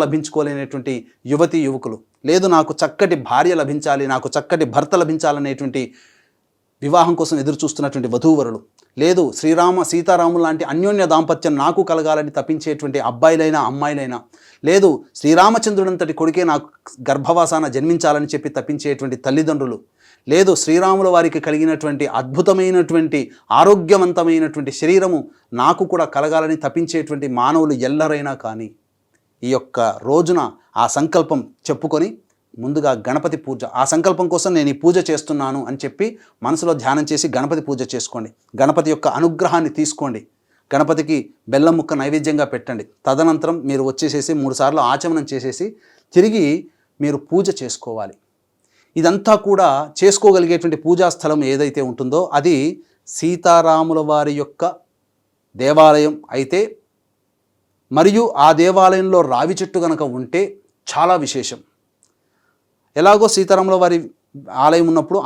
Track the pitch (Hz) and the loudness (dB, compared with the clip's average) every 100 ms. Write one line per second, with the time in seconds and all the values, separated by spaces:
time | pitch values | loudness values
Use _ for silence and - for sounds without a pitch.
0 | 143 156 151 156 147 139 135 135 123 123 | 2 -2 -4 -4 -4 -6 -10 -10 -8 -8
1 | - _ 120 147 170 165 139 135 127 107 | -10 _ -4 0 2 0 -2 -4 -10 -14
2 | _ _ 131 180 190 165 156 147 156 - | _ _ 0 0 4 2 2 -2 -4 0
3 | 196 165 123 123 170 170 143 147 147 139 | 0 0 -2 0 2 0 -2 -4 -2 -2
4 | 135 131 127 147 - 175 135 143 147 185 | -2 -4 -2 -6 -2 -2 0 0 0 0
5 | 160 160 156 147 139 135 139 135 120 _ | 0 -2 -2 -2 -4 -6 -6 -6 -8 _
6 | _ _ _ _ _ _ _ - 143 170 | _ _ _ _ _ _ _ -10 0 2
7 | 165 165 156 151 139 151 151 - 143 139 | 2 2 0 -2 -2 -2 -4 -4 -6 -4
8 | 123 120 160 151 117 110 _ _ _ - | -4 0 4 4 2 -6 _ _ _ -2
9 | 160 185 139 - 160 165 175 185 165 170 | 2 2 0 -2 0 2 2 2 -2 -2
10 | 170 180 170 175 160 156 143 156 196 208 | 2 2 2 0 -2 -2 -4 -2 0 0
11 | 175 160 156 156 160 143 147 175 180 160 | 2 0 0 -2 -2 0 0 0 -2 -2
12 | 156 151 147 147 131 156 156 147 143 135 | 0 -2 -2 -6 -4 -6 -4 -6 -4 -4
13 | 117 117 160 160 156 151 120 139 147 143 | -4 2 4 4 0 0 -2 -4 -6 -6
14 | 131 120 _ _ _ - 143 196 190 135 | -8 -10 _ _ _ -6 2 4 4 2
15 | - - 143 165 202 226 226 196 190 180 | -6 -4 2 6 6 4 0 -2 -2 -2
16 | 160 151 160 165 170 147 151 _ - - | -4 -2 -2 0 0 -2 -6 _ -20 -10
17 | 127 139 139 170 156 160 151 131 156 170 | -2 -2 0 2 2 0 -2 -2 -2 0
18 | 165 147 147 147 147 135 123 147 147 135 | 0 0 -2 -6 -6 -8 -6 -6 -4 -6
19 | 135 123 131 143 156 147 131 110 _ _ | -6 -6 -2 0 0 -2 -4 -8 _ _
20 | _ _ - 160 190 165 - 170 190 196 | _ _ 0 2 4 2 2 2 2 2
21 | 185 175 165 160 151 151 160 151 151 143 | 2 2 2 -2 -4 0 0 -2 -4 -4
22 | 143 117 127 143 180 190 185 180 160 165 | -4 -4 -4 0 2 2 2 0 2 0
23 | 156 147 117 - - 117 185 202 165 202 | 0 -4 -6 -12 0 4 6 4 4 2
24 | 180 175 170 160 156 151 135 - 160 190 | 4 0 0 0 0 -4 -8 -4 0 2
25 | 185 160 - _ - 120 143 170 185 175 | 2 -2 -6 _ -12 0 0 2 -2 -2
26 | 151 139 151 160 156 156 143 170 165 165 | -2 -2 0 0 0 -4 -4 -4 -4 -4
27 | 143 143 139 123 127 160 156 127 127 147 | -6 -8 -6 -2 2 2 2 0 -2 0
28 | 156 147 143 131 113 110 107 _ _ _ | -2 -2 -6 -10 -10 -10 -14 _ _ _
29 | _ _ _ - 123 131 - 123 113 - | _ _ _ -10 -4 -4 -4 -4 -2 -2
30 | 120 156 170 175 123 - _ 110 117 143 | 0 0 2 -2 -4 -10 _ -2 -2 0
31 | 156 175 156 143 113 _ - 143 156 151 | 0 0 0 -4 -6 _ -8 -6 -4 -2
32 | 196 226 _ _ _ - 127 151 143 120 | -4 -6 _ _ _ -12 -6 -2 -2 -2
33 | 117 143 170 160 135 120 117 123 135 160 | -4 -4 -4 -8 -10 -10 -8 -4 0 2
34 | 190 175 175 175 190 170 143 139 165 180 | 2 0 -2 -2 0 0 0 2 2 2
35 | 175 156 - 147 135 135 117 135 135 - | 0 -4 -4 -4 -4 -6 -8 -8 -10 -6
36 | 214 226 _ - 233 320 170 151 123 147 | -6 -6 _ -8 -4 -2 -2 -2 0 -2
37 | 147 151 160 123 143 160 143 127 127 123 | -2 -2 -2 -4 -2 -4 -4 -6 -6 -8
38 | - 120 110 _ _ 117 135 175 156 151 | -10 -12 -14 _ _ -2 0 2 0 0
39 | 147 127 165 165 180 165 156 - 151 - | -2 0 -2 0 0 0 -2 -4 -6 -4
40 | 139 107 - _ _ _ - 139 151 160 | -8 -8 -14 _ _ _ -4 -2 0 -2
41 | 147 151 - _ - 139 160 160 156 147 | -2 -4 -6 _ -4 2 4 2 -2 -4
42 | 139 151 151 151 139 123 - 113 101 _ | -2 -2 -2 -2 -2 -6 -8 -12 -12 _
43 | 135 135 160 156 - 170 135 139 135 135 | -2 2 2 2 -2 -4 -4 -2 -2 -2
44 | 156 143 139 151 135 131 139 151 123 143 | -4 -4 -4 -4 -4 0 0 2 0 0
45 | 170 160 143 135 127 123 208 - _ _ | -2 -4 -4 -8 -8 -8 -10 -10 _ _
46 | _ 175 214 214 147 165 - _ _ - | _ 2 4 2 0 -2 -6 _ _ -6
47 | 147 147 147 175 185 - 127 - 120 110 | -4 -4 -2 0 0 -4 -8 -12 -12 -12
48 | 101 - _ _ _ _ _ _ _ 170 | -12 -16 _ _ _ _ _ _ _ 0
49 | 170 196 208 208 202 190 170 135 151 - | 0 2 2 2 4 2 4 2 -4 2
50 | 196 196 208 190 170 170 170 156 156 175 | 2 6 4 4 4 0 -2 -4 0 2
51 | 180 160 156 151 135 139 147 143 127 120 | 2 0 -2 -2 0 0 -2 -2 -6 -6
52 | 127 151 180 147 160 143 151 - _ _ | -2 -2 0 0 2 2 0 -6 _ _
53 | - - 165 175 180 170 165 160 160 160 | -16 -6 -4 0 4 6 6 2 2 -2
54 | 151 151 147 147 143 - 170 - _ _ | 0 0 0 -4 -8 -6 -6 -6 _ _
55 | _ _ _ _ _ - 131 156 156 151 | _ _ _ _ _ -4 2 8 8 8
56 | 151 151 - 135 135 180 220 - _ _ | 2 -2 -8 -6 -2 -2 -2 -6 _ _
57 | _ _ _ _ _ _ _ _ - 135 | _ _ _ _ _ _ _ _ -4 2
58 | 185 214 233 - 151 156 175 190 185 190 | 4 4 0 4 6 6 4 6 6 4
59 | 190 180 143 123 160 185 190 190 170 151 | 2 2 2 0 -2 -4 -4 -2 -2 -2
60 | 143 123 123 175 202 - _ _ - 147 | -4 -6 -4 -2 -2 -6 _ _ -8 0
61 | 170 180 135 135 113 160 _ _ _ _ | 2 2 0 -6 -8 -12 _ _ _ _
62 | _ _ _ _ _ _ _ _ _ 147 | _ _ _ _ _ _ _ _ _ 2
63 | 185 208 214 196 185 190 190 185 175 170 | 4 4 4 2 2 2 4 2 2 2
64 | 165 _ _ 143 131 127 147 170 165 160 | -4 _ _ -20 -10 2 4 4 4 2
65 | - 190 | 0 -2